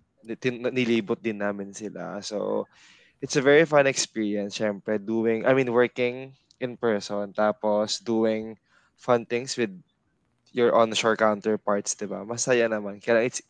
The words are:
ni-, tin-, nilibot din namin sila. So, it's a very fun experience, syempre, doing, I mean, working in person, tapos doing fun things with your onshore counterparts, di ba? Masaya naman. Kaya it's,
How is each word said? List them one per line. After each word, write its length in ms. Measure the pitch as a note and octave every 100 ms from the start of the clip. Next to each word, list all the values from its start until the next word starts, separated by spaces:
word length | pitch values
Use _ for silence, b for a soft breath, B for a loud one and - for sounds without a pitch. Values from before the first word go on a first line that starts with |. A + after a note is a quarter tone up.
| _ _
ni-, 160 | A2 A2
tin-, 240 | B2+ A#2+ B2
nilibot 480 | B2+ A#2 A#2 G2+ A#2
din 240 | A2+ G#2
namin 320 | G2+ G2+ G2
sila. 480 | G2 G#2 F2+ E2 G2+
So, 480 | F#2+ G#2 G2 G#2+ G#2 b b b b b
it's 160 | C3+
a 80 | D3
very 240 | C3+ D3 D#3+
fun 240 | D3 C3+
experience, 720 | B2+ - A2+ G#2 G#2 G2+ -
syempre, 400 | G#2+ G2+ - G#2+
doing, 400 | G2+ A2+ A2+ A2+ G#2
I 80 | C3
mean, 160 | B2+
working 640 | A#2 A#2+ - B2 B2+ C3+ C3+ _ -
in 160 | B2 A#2
person, 560 | A#2+ G#2 - G2+ G2+
tapos 640 | G2 G#2+ - G#2+ G#2 G#2+ - A#2
doing 560 | A2+ A2 A2 A2 A2 _ _ _
fun 320 | _ - A#2+ A2
things 320 | A#2+ C3+ -
with 160 | A2 F#2 - _ _ _ _ _ _
your 240 | A#2+ A#2+ A#2
onshore 400 | A2+ A2 A#2 A2
counterparts, 800 | A2 G#2 A2 G#2+ - G#2 - -
di 80 | G2+
ba? 160 | F#2+
Masaya 480 | G2+ A#2+ C3+ B2 A#2
naman. 320 | G#2+ G2+ G2+
Kaya 240 | A#2+ A2+ B2
it's, 160 | - -